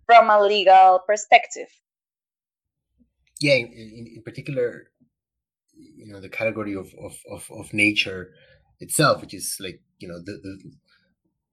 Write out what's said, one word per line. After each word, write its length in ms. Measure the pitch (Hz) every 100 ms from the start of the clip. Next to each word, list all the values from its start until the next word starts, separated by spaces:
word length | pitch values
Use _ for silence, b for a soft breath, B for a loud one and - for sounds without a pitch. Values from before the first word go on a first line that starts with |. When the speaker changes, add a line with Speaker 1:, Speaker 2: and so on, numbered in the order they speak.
| -
Speaker 1:
from 220 | 233 220
a 120 | 208
legal 600 | 202 208 185 190 190 185 -
perspective. 640 | 214 - 233 - - - _ _ _ _ _ _ _ _ _ _ _ _ _ _ _ _ -
Speaker 2:
Yeah, 140 | 147
in, 120 | 131 117
in, 400 | 113 110 117 120 -
in 60 |
particular, 680 | 110 - - 131 120 - - _ _ _ _ _ _ _ _
you 380 | _ - - 113
know, 80 | 98
the 80 | 95
category 460 | - 113 104 104
of, 180 | 98 92 -
of, 120 | 101 - -
of, 160 | 101 -
of 220 | - -
nature 600 | 107 104 104 104 95 87 _ _ _ _ _
itself, 420 | 180 - 143 110
which 100 | -
is 240 | 95 - -
like, 200 | 95 87 _ _
you 100 | 95
know, 100 | 87
the, 140 | 87 101
the, 300 | 98 95 - - _ _ _ _ _ _ _